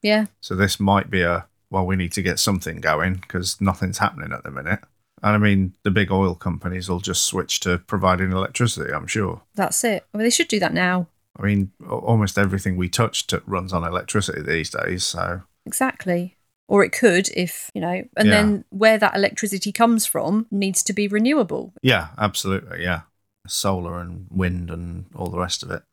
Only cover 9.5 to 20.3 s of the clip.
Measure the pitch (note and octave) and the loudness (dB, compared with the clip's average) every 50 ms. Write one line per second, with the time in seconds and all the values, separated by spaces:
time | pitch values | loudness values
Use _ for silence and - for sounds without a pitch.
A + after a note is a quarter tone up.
9.5 | _ - F#3+ - - - - A#3+ G#3 F3+ _ _ _ G#3 A3 A#3+ A#3+ - E4+ - | _ -4 -4 -2 -2 -2 0 0 -2 -2 _ _ _ 0 0 2 2 2 0 0
10.5 | - G#3+ F#3 E3 - E3+ F3+ F3+ F3+ F#3 F3 - _ _ _ _ _ - G2 G2+ | 0 0 0 0 0 0 0 2 0 0 -2 -4 _ _ _ _ _ -2 0 2
11.5 | G#2 G2+ G2 G2 _ _ - - - A#2 - - A#2 A2+ G#2 G2 - - G2+ F#2+ | 4 2 2 0 _ _ -10 -6 -6 -6 0 2 4 4 4 2 2 2 0 2
12.5 | F#2 G2 - G2 F#2 F2+ F2+ F2 - - A#2 A2 - - - - - - - - | 0 0 -2 -2 -2 0 -2 -2 2 0 0 0 0 -4 -4 -2 -4 -4 -4 -4
13.5 | G2 F2+ F2+ F#2 F2+ F2 E2+ E2+ E2+ F2+ - - - G#2+ F#2+ - - C#2+ D2+ - | -4 -4 -4 -2 -4 -2 -2 -2 -4 -6 -6 -2 -2 -2 -2 -2 -4 -6 -4 -2
14.5 | D#2 E2 D#2+ - - - - F2 F2+ F2+ - - - E2+ F#2 F2+ F2 F#2+ F2+ _ | -2 -2 -2 -4 -6 -6 -4 -4 -4 -4 -4 -6 -4 -4 -4 -4 -6 -8 -10 _
15.5 | _ _ _ - - - C4 C4 - - - F#3+ F3 F3 F3 F#3 _ _ _ _ | _ _ _ -10 -4 -2 -2 -2 -4 -6 -4 -2 -2 -2 -2 -6 _ _ _ _
16.5 | _ _ _ _ G3+ G3+ G3 - - - - A3+ F3 F3+ F#3+ - - - F3+ F3 | _ _ _ _ 2 4 4 2 2 4 4 4 4 4 0 0 -2 -2 -4 -4
17.5 | - - - - - G#3 F3 E3+ F3+ F#3 - - _ - G#3+ G#3+ G#3+ G#3 G#3 G#3+ | -4 -10 -12 -10 -8 -6 -4 -4 -4 -6 -6 -8 _ 2 4 4 6 6 4 4
18.5 | G#3 G3 - _ - G3 G#3 A3 A3 G#3+ G#3+ G3 - G3 G3 G3+ - - - G3+ | 2 0 -4 _ -4 4 4 4 6 6 2 2 2 2 0 0 0 -2 -4 -4
19.5 | G3 F#3+ - G#3 G3 - A#3 A#3 A#3 A3+ G3+ - - - - C#3+ | -4 -4 -4 -4 2 4 4 6 6 4 2 0 -2 -2 0 0